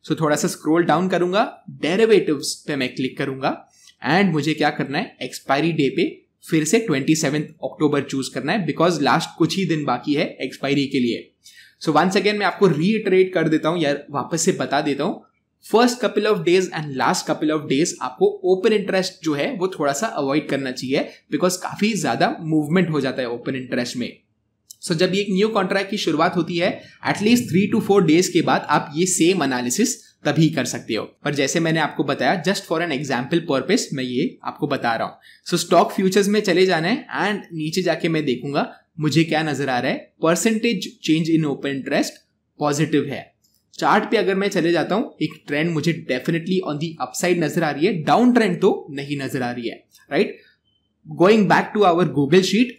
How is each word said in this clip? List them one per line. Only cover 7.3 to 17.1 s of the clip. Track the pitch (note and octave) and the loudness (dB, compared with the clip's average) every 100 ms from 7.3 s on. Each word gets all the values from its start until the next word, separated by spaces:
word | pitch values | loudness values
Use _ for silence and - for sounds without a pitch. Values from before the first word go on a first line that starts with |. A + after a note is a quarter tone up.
| D3+ | -2
अक्टूबर | D3+ - C3 - C#3+ C#3+ | -6 -10 -12 -2 0 0
चूज़ | C#3 C3+ B2 | -2 -6 -6
करना | C3+ C3 | -6 -4
है | G#3 D#3 | -4 -4
because | C#3+ E3 D#3+ | 0 0 2
लास्ट | C3+ D3 - - | 2 2 -2 -2
कुछ | D#3+ F#3+ | 0 0
ही | F3+ | -2
दिन | D#3+ C#3 | -2 -2
बाकी | B2 D3+ | -4 -2
है | C#3+ F3+ - | -2 -2 -6
एक्सपायरी | C3 - C3+ C#3+ C3+ | -12 -6 -2 0 0
के | C#3 | 0
लिए। | A#2+ G2 - _ - - - _ | 0 -2 -10 _ -20 -20 -20 _
So | E3 | 0
once | D3+ F3+ | 2 4
again | G3 G3 | 2 0
मैं | G#3 F#3+ | 0 -2
आपको | - G3 | 2 2
रीइटरेट | D3 F#3 A3 G3+ F#3 F#3 | 4 2 0 2 4 4
कर | E3+ D#3+ | 2 2
देता | D#3 D#3 | 2 0
हूँ | F3 | 0
यार, | D3 C#3+ - | -2 -2 -4
वापस | C#3 - E3 | -8 -4 -2
से | - | 0
बता | - C3 C#3 | -2 -2 0
देता | D3+ C#3 | 0 -2
हूँ, | E3 - _ _ _ _ - G#3+ | -2 -4 _ _ _ _ 0 4
first | A#3+ A#3+ | 4 2
couple | G3+ G#3 G#3 | -2 0 0
of | G3+ | 0
days | E3 F#3 F3+ | 4 2 2
and | D#3+ D3+ C3 | -6 -6 -2
last | B2 | 0